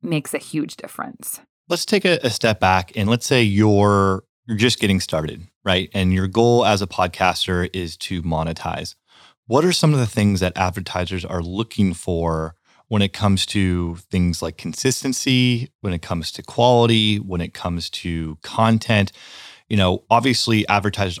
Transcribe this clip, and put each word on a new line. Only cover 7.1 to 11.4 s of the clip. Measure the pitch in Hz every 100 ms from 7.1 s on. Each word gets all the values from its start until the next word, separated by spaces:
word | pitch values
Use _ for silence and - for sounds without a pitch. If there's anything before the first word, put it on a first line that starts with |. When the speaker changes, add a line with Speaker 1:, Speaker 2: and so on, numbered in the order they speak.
| - 92 87 - 90 87
Speaker 2:
is | 95 85 80
to | - 90
monetize. | 82 80 80 - - 76 82 - _ _ - _ -
What | 123
are | 175
some | 175 160
of | 147
the | 117
things | - 104 98
that | 92 92
advertisers | 90 95 90 90 87 92
are | 87 87